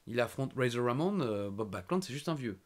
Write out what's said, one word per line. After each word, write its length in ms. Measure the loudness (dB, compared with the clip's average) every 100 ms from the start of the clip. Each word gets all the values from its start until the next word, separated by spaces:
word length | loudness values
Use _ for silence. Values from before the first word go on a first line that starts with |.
| -4
il 120 | 0
affronte 340 | 0 0 -2 2
Razor 280 | 2 4 2
Ramon, 340 | 2 2 2
euh, 280 | 0 0 -2
Bob 200 | -4 -4
Backlund, 340 | -4 0 0
c'est 80 | 0
juste 140 | -4 -2
un 80 | -2
vieux. 220 | -2 -6